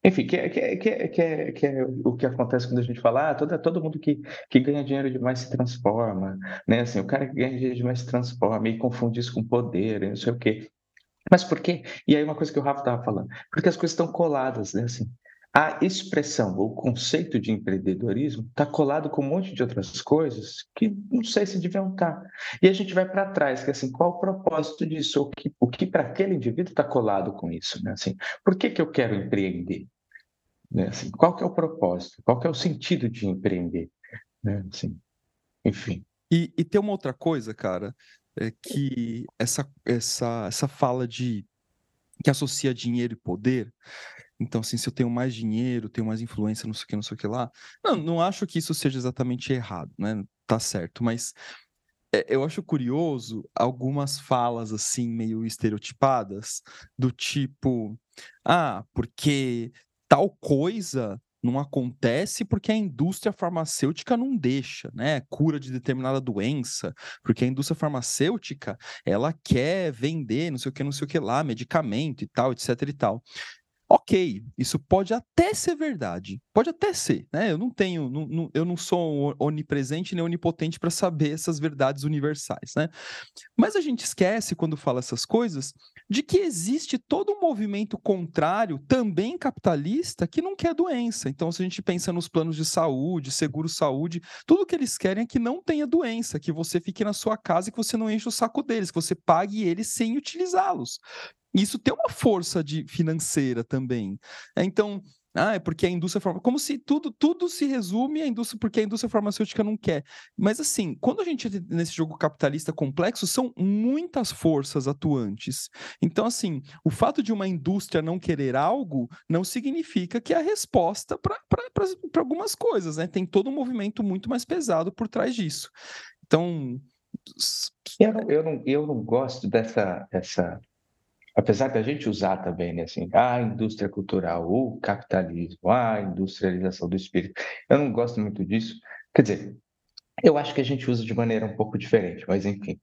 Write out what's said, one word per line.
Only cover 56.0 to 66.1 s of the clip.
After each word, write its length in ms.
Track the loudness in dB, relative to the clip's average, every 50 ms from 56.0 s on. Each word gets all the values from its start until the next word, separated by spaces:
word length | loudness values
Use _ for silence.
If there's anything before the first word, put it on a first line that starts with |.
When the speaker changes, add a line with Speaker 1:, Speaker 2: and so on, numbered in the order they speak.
| 2 4 4 2 0 -4 -8 -12 -10 -10 -12 -12 _ -16 -20 -20 -20 -20 _ -2
Speaker 2:
do 140 | -2 -2
tipo, 840 | 0 -2 -6 -2 -2 -2 -2 -2 -6 _ 0 0 0 0 -2 -4 -8 -12 _ _ _ -20 -20 -20 _ _ _
"Ah, 400 | 2 4 4 4 0 -2 -6 -10 _ _
porque 800 | -4 -4 -4 _ -2 0 2 2 2 0 0 -2 -4 -4 -8 _ -18 _ _ _ _ _ _
tal 200 | 6 6 6 2 0 _
coisa 800 | 0 2 2 4 4 2 0 -2 -6 -4 -2 -2 -2 -2 -6 -10 _ _ _ _ -2
não 160 | 0 0 0
acontece 880 | -2 -2 -2 -2 -2 -2 -4 _ 2 2 2 2 0 -2 -4 -6 -2
porque 260 | -2 -2 -2 0 0
a 40 | 0
indústria 560 | 0 0 -2 -2 0 0 0 0 0 -2 -2 -2
farmacêutica 840 | _ -4 -2 0 -2 -2 -2 -2 0 0 0 0 -2 0 0 0 0
não 180 | 2 0 -2 0
deixa, 540 | 2 2 0 0 -2 -6 -12 -12 -12 -12 -8
né? 280 | -2 0 0 0 0 -4 _
Cura 300 | -2 2 2 2 2 0
de 120 | -4 -6
determinada 500 | -8 -4 -2 -2 -2 0 0 0